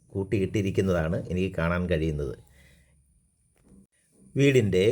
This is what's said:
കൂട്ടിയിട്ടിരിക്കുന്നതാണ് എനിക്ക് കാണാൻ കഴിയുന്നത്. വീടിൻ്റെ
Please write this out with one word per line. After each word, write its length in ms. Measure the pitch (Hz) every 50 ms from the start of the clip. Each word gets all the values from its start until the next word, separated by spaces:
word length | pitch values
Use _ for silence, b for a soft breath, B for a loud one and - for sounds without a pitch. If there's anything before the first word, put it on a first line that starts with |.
| _ _
കൂട്ടിയിട്ടിരിക്കുന്നതാണ് 1080 | - 98 95 - 117 98 95 - - 107 95 98 - 107 95 95 87 85 78 80 90 - - -
എനിക്ക് 220 | 87 90 95 92 - 82
കാണാൻ 240 | 82 85 87 90 90 87
കഴിയുന്നത്. 420 | 85 78 80 80 76 73 73 64 - - b b b b b b b b b b b b _ _ _ _ _ _ _ _ _ _ _ _ _ _ - - - _ _ _ _ _ _ _ - - - 135
വീടിൻ്റെ 440 | 139 143 131 127 107 98 90 90 98 117